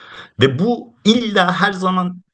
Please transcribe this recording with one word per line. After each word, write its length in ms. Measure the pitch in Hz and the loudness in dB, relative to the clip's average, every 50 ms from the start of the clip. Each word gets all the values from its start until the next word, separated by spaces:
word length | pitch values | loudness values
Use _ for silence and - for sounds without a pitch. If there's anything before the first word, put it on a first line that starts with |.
| - - - - - - _ - | -20 -20 -20 -20 -20 -14 _ 0
Ve 180 | 120 139 127 135 | 2 2 2 0
bu 360 | 190 233 240 - - - - _ - | 0 0 0 -2 -6 -10 -18 _ 0
illa 560 | 202 226 247 233 214 202 202 180 180 175 156 | 2 2 2 0 0 0 2 2 2 2 0
her 120 | 185 202 190 | 0 -2 -2
zaman 500 | 180 185 185 185 185 180 180 180 - - _ | -2 -2 -2 0 0 -2 -4 -6 -8 -14 _